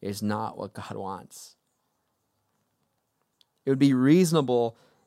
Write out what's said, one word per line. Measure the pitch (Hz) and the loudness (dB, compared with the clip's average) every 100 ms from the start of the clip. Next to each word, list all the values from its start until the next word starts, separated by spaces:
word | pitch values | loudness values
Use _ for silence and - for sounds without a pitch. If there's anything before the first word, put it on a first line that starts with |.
is | 98 101 | -10 -6
not | 104 107 110 - | -4 -4 -6 -10
what | 98 | -14
God | - - 104 | -14 -14 -12
wants. | 95 92 - - - _ _ _ _ _ _ _ _ _ _ _ _ _ _ _ _ _ _ _ _ _ - | -12 -14 -16 -20 -20 _ _ _ _ _ _ _ _ _ _ _ _ _ _ _ _ _ _ _ _ _ -2
It | |
would | 135 | 2
be | 139 | 4
reasonable | 127 131 175 175 165 127 120 117 - _ _ | 4 4 6 4 2 0 0 -2 -6 _ _